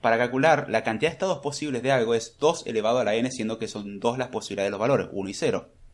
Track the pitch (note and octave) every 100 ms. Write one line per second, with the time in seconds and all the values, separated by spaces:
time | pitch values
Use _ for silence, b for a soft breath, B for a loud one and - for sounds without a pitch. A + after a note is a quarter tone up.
0 | A#2 A#2 B2 B2+ D3+ D3+ - A2 A2 A2
1 | D3+ - F#3+ D#3+ C#3+ C#3 D3+ B2 B2 C3
2 | A2+ A#2 - _ D3 E3 - A2 G#2+ B2
3 | A2 A2+ B2 B2+ A2 A2+ G#2+ A2 G2+ G2+
4 | A#2 B2 B2 - - G2+ G2 G2+ A2+ C3
5 | F#2 G2 G2 G2+ D3+ G2 - _ -